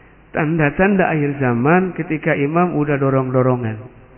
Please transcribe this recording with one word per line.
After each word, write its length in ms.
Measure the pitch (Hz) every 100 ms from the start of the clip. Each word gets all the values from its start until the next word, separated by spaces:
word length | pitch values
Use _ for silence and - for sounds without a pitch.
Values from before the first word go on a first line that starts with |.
| - - -
Tanda-tanda 800 | - 151 165 147 143 190 196 175
akhir 320 | 156 143 139
zaman 560 | 127 117 135 180 185 170
ketika 400 | 156 156 165 147
imam 400 | 143 165 180 147
udah 240 | 147 143
dorong-dorongan. 760 | 135 135 127 127 127 123 113 107 113 - -